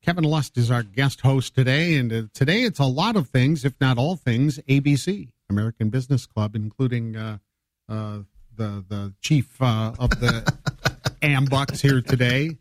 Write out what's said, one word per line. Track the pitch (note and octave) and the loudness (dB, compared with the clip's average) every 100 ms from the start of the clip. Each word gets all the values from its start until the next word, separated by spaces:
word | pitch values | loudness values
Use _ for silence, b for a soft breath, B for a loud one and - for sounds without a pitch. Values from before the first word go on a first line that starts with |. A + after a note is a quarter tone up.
Kevin | - F3 | -2 0
Lust | D#3 D#3 C#3 - | 0 0 -2 0
is | A#2+ | 0
our | B2 | 0
guest | G#2+ G2 C3+ - | -2 0 0 2
host | C3+ C3+ B2 | 2 2 0
today, | - B2+ C3+ F3 D3+ | 0 2 2 2 2
and, | A#2+ | 0
uh, | A2+ G#2+ | -2 -6
today | - C3+ G3 | -2 0 2
it's | B3 - | 0 0
a | C#3 | 0
lot | B2+ G3+ G#3+ | 2 2 2
of | C#3 | 0
things, | C3 B2+ D#3+ C3 | 2 2 2 -2
if | - | 0
not | C3+ B2 | 2 2
all | C#3 F#3 | 0 -2
things, | - A#2 C#3+ B2+ - | -2 2 0 -2 0
A | C#3 | 2
B | C#3 C#3+ | 4 0
C, | - G3+ D3+ _ _ | 0 -6 -8 _ _
American | G2+ G#2+ - G#2+ | -2 -2 -2 -2
Business | B2 B2+ C#3 | -2 0 -2
Club, | - - G#2+ G#2+ | -2 -4 -4 -4
including, | G#2+ - C3 A#2+ A2+ A2 | -8 -4 -2 -2 -6 -8
uh, | A2 G#2 _ _ _ _ - | -10 -12 _ _ _ _ -10
uh, | A2 G#2+ G#2 G2+ - - G#2+ | -8 -6 -10 -14 -20 -20 -8
the, | A2 G2+ F#2 | -6 -6 -8
the | G2+ G2+ F#2+ | -8 -8 -10
chief, | - D3+ - - | 0 0 0 -2
uh, | C3 A2 A2 A#2 | 0 0 -2 -2
of | B2 A#2 | -2 0
the | A#2+ A#2 - - - - B2+ | 0 -2 -4 -4 -8 -4 -6
<laughs> | - - - | -6 -12 -4
Ambucks | D3+ C#3 C#3 C3+ C#3 - | 0 2 2 0 -2 0
here | C#3 C3+ | 2 2
today. | A#2+ B2+ B2 B2+ D#3 D#3+ | 0 0 2 0 -2 -8